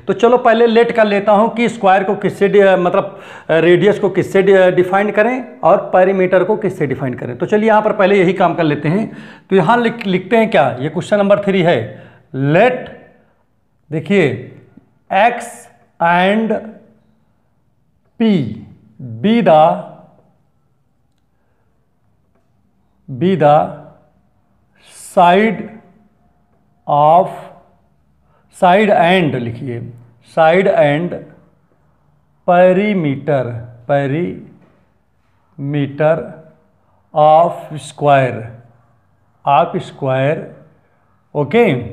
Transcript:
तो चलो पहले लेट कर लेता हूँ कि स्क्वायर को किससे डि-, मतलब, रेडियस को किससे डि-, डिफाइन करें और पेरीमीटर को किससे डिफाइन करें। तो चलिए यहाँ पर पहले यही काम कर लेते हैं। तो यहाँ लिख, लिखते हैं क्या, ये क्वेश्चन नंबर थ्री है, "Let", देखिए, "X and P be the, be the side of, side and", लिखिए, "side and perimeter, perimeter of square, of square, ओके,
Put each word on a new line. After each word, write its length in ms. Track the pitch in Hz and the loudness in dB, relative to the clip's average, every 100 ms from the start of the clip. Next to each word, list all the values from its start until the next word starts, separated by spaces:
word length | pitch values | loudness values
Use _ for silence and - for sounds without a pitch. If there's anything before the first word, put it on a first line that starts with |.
| - | -8
तो 60 | |
चलो 240 | 190 233 247 | 0 2 2
पहले 300 | 247 226 233 | 2 2 2
लेट 240 | 226 233 | 2 2
कर 140 | 220 214 | 2 0
लेता 260 | 202 208 | 0 2
हूँ 240 | 202 214 226 | 2 0 -2
कि 140 | 240 | -4
स्क्वायर 340 | 233 196 190 | 0 2 2
को 120 | 190 202 | 0 -4
किससे 320 | 185 - 196 | -4 -2 0
डि-, 320 | 196 196 185 | 4 4 2
मतलब, 400 | 175 190 196 - - - - | 0 -2 -4 -10 -20 -12 -2
रेडियस 480 | 160 180 175 196 202 | 0 4 4 2 0
को 100 | 202 | -2
किससे 340 | 185 - 196 | -2 -2 0
डि-, 280 | 190 190 185 | 4 4 4
डिफाइन 400 | 175 180 196 208 | 2 0 -2 -2
करें 320 | 202 220 262 247 - | 0 -2 -2 -10 -2
और 260 | 160 196 - | 0 0 2
पेरीमीटर 500 | 185 185 190 180 185 | 2 2 2 0 0
को 140 | 180 214 | 0 -2
किससे 300 | 196 - 147 | -4 -4 -6
डिफाइन 260 | 127 135 | -4 -8
करें। 240 | 123 120 123 | -8 -10 -8
तो 80 | - | -4
चलिए 240 | 214 220 | 0 2
यहाँ 120 | 214 | 2
पर 100 | 214 | 0
पहले 240 | 214 190 208 | 0 2 2
यही 180 | 180 | 2
काम 200 | 185 175 | 2 0
कर 100 | 165 | 0
लेते 260 | 160 147 151 | -2 -2 -2
हैं। 280 | 185 226 - - - - | -4 -4 -12 -20 -18 -2
तो 60 | 190 | 0
यहाँ 220 | 160 240 | 2 2
लिख, 300 | 226 - 202 | 0 -4 -4
लिखते 300 | 180 185 226 | -4 0 0
हैं 140 | 220 | 2
क्या, 260 | 185 135 117 | 2 0 -2
ये 100 | 147 | -6
क्वेश्चन 280 | 165 - 208 | -8 -2 0
नंबर 220 | 196 202 | 2 0
थ्री 220 | 196 190 | 0 0
है, 420 | 170 139 110 - - _ _ 131 139 | 2 0 -4 -12 -20 _ _ -6 0
"Let", 220 | 165 247 254 - - - _ _ _ _ _ _ _ - | 2 2 -2 -10 -20 -20 _ _ _ _ _ _ _ -10
देखिए, 600 | 156 156 202 147 110 - - _ - _ _ - | -8 -2 0 0 -2 -12 -20 _ -20 _ _ -4
"X 320 | 190 226 240 - - - _ _ - | 0 0 0 -12 -18 -20 _ _ -4
and 540 | 170 175 190 214 220 208 - - _ _ _ _ _ _ _ _ _ _ _ _ _ - | 0 2 0 0 -2 -6 -10 -20 _ _ _ _ _ _ _ _ _ _ _ _ _ -2
P 260 | 226 190 117 - - - _ - 123 113 | 0 0 -2 -10 -18 -20 _ -18 -16 -4
be 220 | 190 233 | 0 2
the, 320 | 185 156 160 180 - - - _ _ _ _ _ _ _ _ _ _ _ _ _ _ _ _ _ _ _ _ _ _ _ _ _ _ _ _ _ - | 4 4 4 0 -8 -20 -20 _ _ _ _ _ _ _ _ _ _ _ _ _ _ _ _ _ _ _ _ _ _ _ _ _ _ _ _ _ -14
be 280 | 127 175 175 | -4 -2 2
the 300 | 147 151 185 - - _ _ _ _ _ _ _ _ _ _ - - - | 4 2 0 -8 -20 _ _ _ _ _ _ _ _ _ _ -20 -6 2
side 480 | 175 190 220 175 - - _ _ _ _ _ _ _ _ _ _ - | 4 4 0 -4 -12 -18 _ _ _ _ _ _ _ _ _ _ -2
of, 400 | 147 151 170 180 - - - _ _ _ _ _ _ _ _ _ - | 2 4 4 2 -6 -20 -20 _ _ _ _ _ _ _ _ _ 0
side 440 | 185 190 214 185 | 2 4 2 2
and", 340 | 170 190 156 123 | 2 2 0 -4
लिखिए, 560 | 117 117 135 117 - - - _ _ - | -6 -10 -10 -12 -14 -20 -20 _ _ 2
"side 400 | 160 180 196 185 | 2 4 2 2
and 380 | 151 147 175 - - - _ _ _ _ _ _ _ _ _ _ - | 0 0 -4 -10 -16 -20 _ _ _ _ _ _ _ _ _ _ 0
perimeter, 960 | 180 185 185 214 190 151 135 160 143 117 117 - - - | 4 4 2 0 -2 -4 -6 -4 -4 -4 -10 -14 -12 -4
perimeter 2250 | 143 139 151 180 - - _ _ _ _ _ _ _ _ _ _ - 139 147 135 139 151 165 - - - _ _ _ _ _ _ | -2 -2 -4 -6 -10 -18 _ _ _ _ _ _ _ _ _ _ -12 -6 -4 -4 -2 -2 -2 -6 -16 -20 _ _ _ _ _ _
of 680 | 160 151 156 175 - - 156 | 2 4 6 2 -2 -14 -16
square, 600 | - - 147 139 131 110 113 - - _ _ _ _ _ _ _ - | -16 -4 2 2 2 -4 -12 -18 -20 _ _ _ _ _ _ _ 0
of 380 | 143 180 180 | 0 0 -4
square, 540 | - - 135 131 135 175 - - _ _ _ _ _ _ _ 147 | -10 -10 -6 -2 -2 -4 -8 -20 _ _ _ _ _ _ _ -8
ओके, 400 | 143 226 226 131 92 | -2 0 2 0 -6